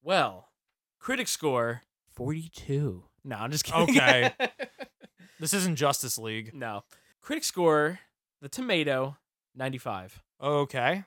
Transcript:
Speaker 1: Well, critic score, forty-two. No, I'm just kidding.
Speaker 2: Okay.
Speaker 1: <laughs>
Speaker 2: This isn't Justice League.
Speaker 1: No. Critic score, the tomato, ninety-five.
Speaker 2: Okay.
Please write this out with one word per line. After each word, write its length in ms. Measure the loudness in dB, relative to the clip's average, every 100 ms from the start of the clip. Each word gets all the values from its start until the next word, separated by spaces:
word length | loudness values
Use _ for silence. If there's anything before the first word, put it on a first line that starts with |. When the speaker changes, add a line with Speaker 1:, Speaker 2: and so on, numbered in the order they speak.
Speaker 1:
Well, 460 | 2 2 2 -2 _ _ _ _ _ _
critic 300 | -4 -2 -2
score, 540 | -2 0 2 0 -4 _ _ _ -8
forty-two. 880 | -6 -6 -8 -14 -4 -2 -2 -6 -14 _ -12
No, 100 | -8
I'm 160 | -4
just 140 | -4 0
kidding. 300 | 2 4 6
Speaker 2:
Okay. 360 | 6 6 4 0
Speaker 1:
<laughs> 80 | -6 -6 -14 _ -18 _ -20 _ -20 _
Speaker 2:
This 140 | -2
isn't 220 | 0 0 2
Justice 420 | 2 2 -4 -6
League. 360 | -4 -6 -8 -10
Speaker 1:
No. 280 | -8 -8 -12 -20 _ _
Critic 220 | -8 -6
score, 560 | -4 2 4 6 2 -2 _ _ _ _
the 80 | -12
tomato, 680 | -8 0 0 2 0 -2 -8 _ _ _ -8
ninety-five. 680 | -6 -6 -6 -8 -10 -20 _ _
Speaker 2:
Okay. 600 | 0 0 0 0 0 0